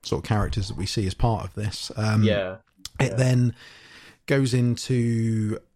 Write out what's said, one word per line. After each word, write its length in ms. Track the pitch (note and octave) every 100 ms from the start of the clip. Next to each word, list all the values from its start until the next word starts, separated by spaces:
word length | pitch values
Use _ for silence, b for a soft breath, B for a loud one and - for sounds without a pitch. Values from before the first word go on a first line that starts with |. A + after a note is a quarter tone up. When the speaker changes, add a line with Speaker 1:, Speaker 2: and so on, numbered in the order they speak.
Speaker 1:
sort 200 | - D2
of 40 | -
characters 380 | G#2+ G2+ - F#2
that 100 | -
we 80 | G2
see 220 | - F#2+
as 80 | -
part 280 | A#2+ F#2
of 100 | F#2+ -
this. 360 | G#2 - - -
Um, 280 | G#2+ G#2+
Speaker 2:
Yeah. 340 | G#2 G#2 F#2 F#2+ _ _ - -
Speaker 1:
it 100 | C3+
Speaker 2:
Yeah. 40 | A#2
Speaker 1:
then 400 | B2+ B2+ B2 - B B B B B B -
goes 280 | C#3 C3+
into, 1040 | B2 A#2+ A#2 - B2 A#2 A#2 A2+ A2 G#2+ G#2+ _